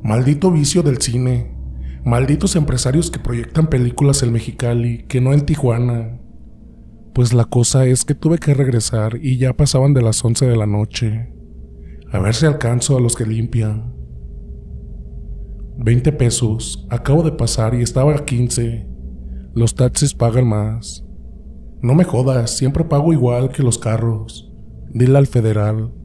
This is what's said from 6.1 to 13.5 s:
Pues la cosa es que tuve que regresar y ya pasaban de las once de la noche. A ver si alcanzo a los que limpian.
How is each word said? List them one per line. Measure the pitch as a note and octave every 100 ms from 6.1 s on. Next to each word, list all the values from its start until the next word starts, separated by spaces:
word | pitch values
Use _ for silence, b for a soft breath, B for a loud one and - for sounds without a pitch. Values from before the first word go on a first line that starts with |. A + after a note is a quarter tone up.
| A#2+ - - - - - - - - -
Pues | - B2
la | B2 A2+
cosa | B2 A#2 C3 C3
es | B2+
que | - C#3
tuve | D#3+ E3
que | - C3+
regresar | C3 A#2+ G#2 A2+ G#2+ A#2+
y | D3 B2+
ya | B2+ -
pasaban | C#3+ C3+ C#3
de | C3+
las | A#2 G#2+ A#2+
once | A#2 B2+
de | A#2
la | G#2
noche. | G#2 G#2 - A2+ A2 A#2+ - - - - - B B -
A | F#2+
ver | F#2+
si | A#2 D#3
alcanzo | C#3+ A#2 B2 B2 C3
a |
los | A#2+ -
que | A2
limpian. | A2+ A#2